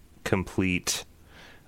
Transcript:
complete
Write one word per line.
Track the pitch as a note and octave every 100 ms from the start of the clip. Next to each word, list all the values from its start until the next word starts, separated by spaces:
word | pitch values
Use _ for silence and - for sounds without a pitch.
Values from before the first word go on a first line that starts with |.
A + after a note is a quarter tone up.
| - -
complete | - G2 F2 - F#2+ F2+ - - - - - - - -